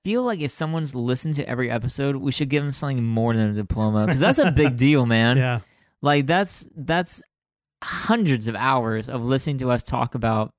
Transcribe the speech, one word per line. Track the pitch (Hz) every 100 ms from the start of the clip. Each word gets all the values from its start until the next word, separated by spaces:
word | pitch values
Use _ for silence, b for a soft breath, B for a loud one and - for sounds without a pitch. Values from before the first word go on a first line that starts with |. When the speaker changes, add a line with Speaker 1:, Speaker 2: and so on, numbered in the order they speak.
Speaker 1:
feel | 190 233
like | 247 190
if | 143
someone's | - 160 165 147 123
listened | 120 127 156 147
to | -
every | 123 120
episode, | 117 110 - 139 135
we | 139
should | 127 139
give | 147
them | 143
something | 135 143 127
more | 117 113 117 113
than | 107
a |
diploma, | 104 101 110 107 107 107
'cause | 135
that's | 196 269
a | 262
big | 139 143 120
Speaker 2:
<laughs> | 139
Speaker 1:
deal, | 147 117
man. | 113 117 131
Speaker 2:
Yeah. | 127 120 b b b _
Speaker 1:
Like, | 143 143 135
that's, | 175 196 - - -
that's | 135 170 175 - - _ _ _ _ _
hundreds | - - - 233 180 123 110
of | 104
hours | 131 131 113 110 117
of | 123
listening | 117 135 151 135
to | 127
us | 123
talk | - 123 120 120
about | 113 110 107